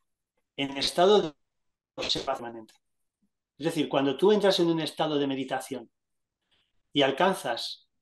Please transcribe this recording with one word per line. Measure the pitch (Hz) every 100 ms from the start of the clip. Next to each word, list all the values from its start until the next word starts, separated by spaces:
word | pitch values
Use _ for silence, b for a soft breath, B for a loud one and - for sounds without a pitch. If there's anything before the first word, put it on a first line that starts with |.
| _ _ _ _ _ -
en | 139 139
estado | 131 - 180 208
de | 165 - _ _ _ _ _
observación | - - -
permanente. | - 131 120 117 110 _ _ _ _ _ _ _ _ _
Es | 143
decir, | - 131
cuando | 147 139 131
tú | 190
entras | 208 196 185
en | 170
un | 165
estado | 156 - 156 147
de | 143
meditación | 135 131 131 - 123 113 _ _ _ _ _ _ _ _ _ _
y | 143
alcanzas | 135 135 185 180 135 117 - - _ _